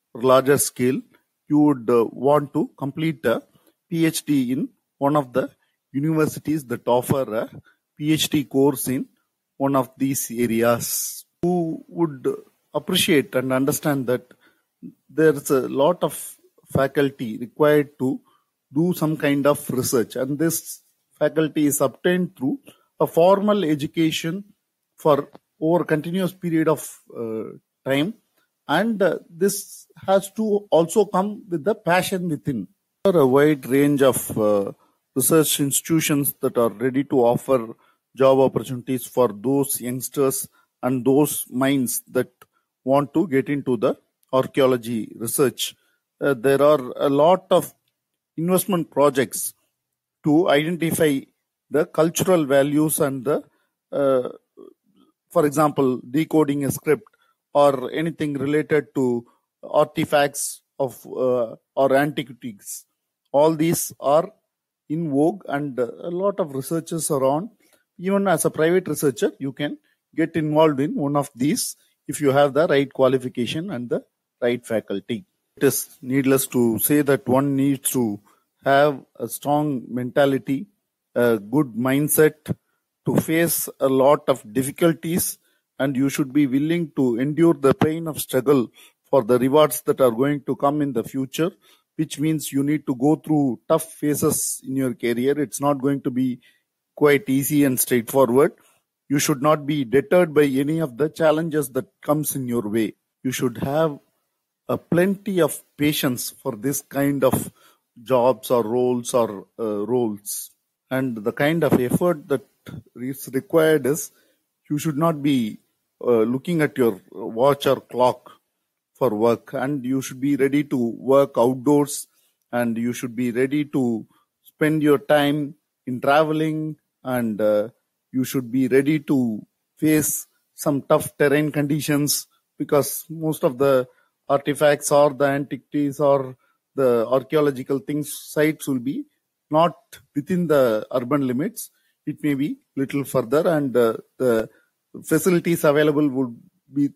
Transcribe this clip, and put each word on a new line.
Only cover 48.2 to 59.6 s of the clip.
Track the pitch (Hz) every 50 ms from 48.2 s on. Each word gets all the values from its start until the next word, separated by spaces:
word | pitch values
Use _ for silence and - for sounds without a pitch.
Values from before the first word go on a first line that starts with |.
| _ _ _
investment | - 160 175 185 180 - - 196 170 156 -
projects | _ 135 143 147 135 139 123 95 - - - - - _ _ _ _ _ _ _ _ _ _ _ _ _ _
to | 156 147 160 180 -
identify | 139 143 156 160 180 156 160 165 156 - 170 151 139 139 - _ _ _ _ _ _ _ _ _
the | - 147 170
cultural | - - - 156 170 - - - 190 185 170 151
values | 127 139 139 139 147 143 151 151 156 - -
and | 160 139 135 135 113
the, | 131 156 262 - _ _ _ _ _ _ _ _ _
uh, | - 143 143 135 135 127 123 - - - _ _ _ - 50 - _ _ _ _ _ _ _ _ _ _ _ _
for | - 175 151
example, | 147 139 151 151 147 135 - 139 127 127 117 - 123
decoding | 123 160 160 - - 156 151 135 143 143 139
a | 127
script | - - - 156 147 135 - _ _ _ _ _ _ _ _ _ _
or | 143 143 143 135 127 123 117
anything | - 151 160 170 - - 156 147 143
related | 135 135 143 147 156 143 - 160 147 147 - _
to | 143 131 123 120 120 120 _ _ _ _ _ _ _